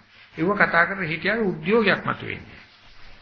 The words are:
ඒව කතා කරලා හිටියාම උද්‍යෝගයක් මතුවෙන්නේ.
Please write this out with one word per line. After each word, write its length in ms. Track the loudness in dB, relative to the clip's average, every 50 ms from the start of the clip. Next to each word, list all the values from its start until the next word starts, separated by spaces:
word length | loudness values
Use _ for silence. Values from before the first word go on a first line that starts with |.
| _ _ _ -20 -20 -18 -6
ඒව 200 | -2 0 0 2
කතා 300 | 2 2 4 4 4 2
කරලා 220 | 2 0 -4 -4 -4
හිටියාම 320 | -4 -2 -2 -2 0 0 0
උද්‍යෝගයක් 600 | -2 -2 -2 0 2 2 4 4 4 2 0 0
මතුවෙන්නේ. 580 | -4 -6 -4 -6 -10 -10 -10 -12 -18 -20 -20 -20 -20 -20 -20 _ -20 -20 -20 -20 -20 -20 -20